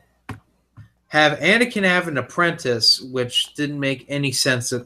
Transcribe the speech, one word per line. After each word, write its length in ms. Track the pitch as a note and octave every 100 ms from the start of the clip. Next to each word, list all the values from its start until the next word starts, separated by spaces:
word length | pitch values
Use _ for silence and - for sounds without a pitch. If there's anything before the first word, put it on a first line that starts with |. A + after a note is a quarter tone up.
| _ _ - - _ _ _ - - _ _
have 320 | D3+ D3+ D3
Anakin 460 | D3+ A3 A#3+ G#3+
have 240 | F#3+ F3+ E3+
an 100 | C#3
apprentice, 840 | B2 - F3 E3+ C3 A#2 - -
which 540 | C3 B2+ B2 - -
didn't 240 | - D3 D3
make 260 | C#3 C3+ -
any 240 | C#3+ C#3+
sense 400 | B2 C#3+ B2 A#2+
at 100 | B2